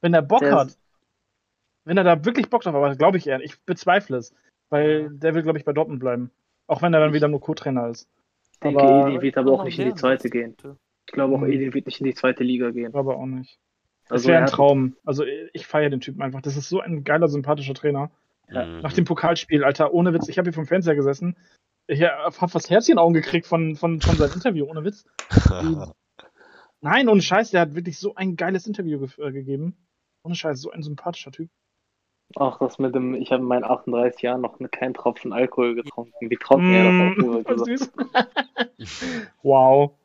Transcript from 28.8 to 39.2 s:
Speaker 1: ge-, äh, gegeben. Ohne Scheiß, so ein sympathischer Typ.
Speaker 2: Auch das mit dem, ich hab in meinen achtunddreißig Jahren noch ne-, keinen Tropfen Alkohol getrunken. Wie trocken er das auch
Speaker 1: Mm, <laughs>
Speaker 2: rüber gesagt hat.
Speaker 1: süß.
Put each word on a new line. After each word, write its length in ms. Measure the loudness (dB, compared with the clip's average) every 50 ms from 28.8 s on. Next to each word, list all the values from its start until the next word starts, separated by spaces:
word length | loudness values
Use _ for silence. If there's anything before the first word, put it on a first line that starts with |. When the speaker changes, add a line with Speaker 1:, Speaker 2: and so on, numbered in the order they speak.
| -4 -6 -4 -6
Speaker 1:
ge-, 280 | -6 -8 _ -10 -10 -10
äh, 40 |
gegeben. 440 | -8 -10 -8 -8 -6 -6 -6 -8 -10 _ _ _ _ _ _ _ _ _ _
Ohne 120 | -10 -10
Scheiß, 260 | -6 -6 -6 -6 -6
so 100 | -8 -14
ein 120 | -14 -12 -12
sympathischer 480 | -12 -12 -10 -10 -12 -12 -12 -16 -20
Typ. 180 | -16 -16 -16 -16 _ _ _ _ _ _ _ _ _ _ _ _ _ _ _ _ -6
Speaker 2:
Auch 240 | -4 -4 -4 -2 -4
das 180 | -4 -4 -2 -4
mit 140 | -4 -2 -2
dem, 180 | -2 -4 -2 -4
ich 160 | -6 -4 -2
hab 80 | -2 -2
in 60 | 0
meinen 180 | 0 -2 -2 0
achtunddreißig 560 | -2 -4 -4 -4 -6 -2 0 0 -2 -2 -4
Jahren 200 | -6 -4 -4 -4
noch 180 | -6 -8 -8 -10
ne-, 100 | -12 -12
keinen 240 | -8 -6 -6 -8 -8
Tropfen 400 | -4 -4 -4 -4 -4 -10 -8 -2
Alkohol 420 | -2 -2 -2 0 -2 -2 0 -2
getrunken. 540 | -4 -8 -10 -12 -14 -14 _ _ -14 -6 -6
Wie 60 | -6 -6
trocken 340 | 2 4 4 4 6 6 6
er 100 | 6 6
das 100 | 6 6
auch 220 | 6 4 2 2 2
Speaker 1:
Mm, 60 | 0
<laughs> 120 | 2 0
Speaker 2:
rüber 80 | -2 -2
gesagt 500 | -2 -2 -2 -2 -2 -2 -4 -6 -8 _ -10 -10 -2 0
hat. 120 | 0 0 0 _ -8 -8 -6 _ -6 -6 -6 _ _
Speaker 1:
süß. 500 | -18 -16 -14 -12 -10 -8 -8 -8